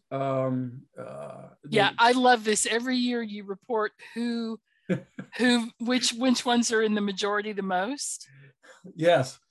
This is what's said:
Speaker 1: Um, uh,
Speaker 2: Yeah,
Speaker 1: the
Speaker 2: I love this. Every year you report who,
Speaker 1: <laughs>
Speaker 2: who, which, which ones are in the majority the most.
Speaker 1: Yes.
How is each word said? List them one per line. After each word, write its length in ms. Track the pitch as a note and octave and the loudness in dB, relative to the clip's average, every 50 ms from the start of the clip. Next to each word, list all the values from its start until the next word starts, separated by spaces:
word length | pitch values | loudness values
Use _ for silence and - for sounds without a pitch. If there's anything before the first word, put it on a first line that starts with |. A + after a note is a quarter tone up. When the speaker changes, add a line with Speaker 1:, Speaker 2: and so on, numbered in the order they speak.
| _ - | _ -8
Speaker 1:
Um, 720 | C3+ C3+ C#3 C3+ C3+ C3 C3 C3 B2+ B2+ B2+ B2 A#2+ C3+ C3+ _ _ B2 | -6 -4 -2 0 0 0 0 0 -2 -2 -4 -6 -8 -14 -18 _ _ -16
uh, 500 | A#2+ A#2+ C3+ C#3 D3 C3+ - - - - - _ - - | -14 -14 -14 -14 -14 -14 -16 -18 -20 -20 -20 _ -6 0
Speaker 2:
Yeah, 220 | A3 G#3+ G3 G3+ | 2 2 2 2
Speaker 1:
the 40 | - - | 4 4
Speaker 2:
I 140 | A#3 A#3+ | 4 6
love 320 | B3 C4 B3 B3 B3 A3+ G#3 | 6 6 6 6 6 6 4
this. 220 | A3 G#3 - - | 0 0 2 0
Every 300 | G3 G#3+ A#3 A#3+ C4 B3+ | 0 0 0 0 0 0
year 260 | B3 A#3+ B3 A#3+ A#3+ | 0 0 0 0 -2
you 220 | A#3 G#3+ G#3 G#3 G3 | -4 -6 -8 -10 -10
report 480 | G3 G3 F#3 _ - A#3+ A3 G#3 G#3 - - - - - | -10 -12 -10 _ -4 -2 0 -2 -2 -4 -10 -20 -12 -8
who, 440 | A3+ A#3 A#3+ A#3 A#3 A#3 A3 A3+ - _ _ _ _ _ - | -4 -4 -2 -2 -4 -4 -6 -8 -10 _ _ _ _ _ -4
Speaker 1:
<laughs> 500 | F3+ C#3 - - _ - - - - - | -4 -4 -4 -8 _ -18 -16 -10 -4 0
Speaker 2:
who, 320 | A#3 B3 A#3+ A#3+ A3+ A#3+ - - | 2 4 4 2 0 -4 -8 -8
which, 340 | A#3 A3+ - - - - A#3+ | -2 -2 0 0 0 -2 -2
which 300 | A3+ B3+ C4 B3 - - | 0 2 2 2 2 2
ones 280 | B3+ A#3+ A#3+ A#3 - | 2 2 2 2 2
are 100 | A#3 A3 | 2 2
in 120 | A3+ G#3+ G#3 | 2 2 2
the 60 | G#3 | 0
majority 520 | G#3 G3+ G3 F#3 G#3 G3+ G#3 G#3 G3+ G#3+ | 0 -2 -2 -2 -2 -2 -2 -2 -4 -4
the 100 | G#3 G3 | -6 -6
most. 640 | F#3+ F#3+ F#3 F3+ F#3+ A3+ C#4+ C#4+ - - - - - - C3+ C#3 C#3 - _ _ _ - - - - F3+ - | -4 -2 0 0 -2 -2 -4 -6 -8 -8 -10 -10 -14 -18 -20 -20 -20 -20 _ _ _ -20 -20 -20 -20 -16 -6
Speaker 1:
Yes. 440 | E3 D#3 F3 E3+ C3 B2+ - - - _ _ | 0 4 4 4 4 2 -2 -8 -16 _ _